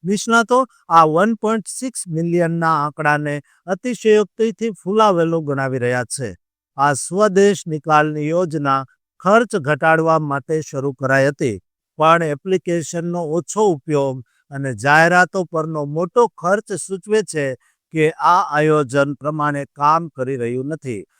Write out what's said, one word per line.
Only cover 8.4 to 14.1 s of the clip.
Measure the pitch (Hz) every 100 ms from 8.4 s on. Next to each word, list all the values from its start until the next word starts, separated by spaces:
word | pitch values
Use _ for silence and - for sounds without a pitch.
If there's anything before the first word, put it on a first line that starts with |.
| 180 151 143 135 135 _ _ _
ખર્ચ | 180 214 240 202
ઘટાડવા | 135 147 160 160 160 160
માટે | 151 139 135 160
શરૂ | 147 139 139
કરાઈ | 131 131 135 139
હતી, | 143 139 98 - _ _ -
પણ | 156 170 160
એપ્લિકેશનનો | 147 190 185 - 170 151 170 170 175 160
ઓછો | 165 - 202 214
ઉપયોગ | 151 - 147 139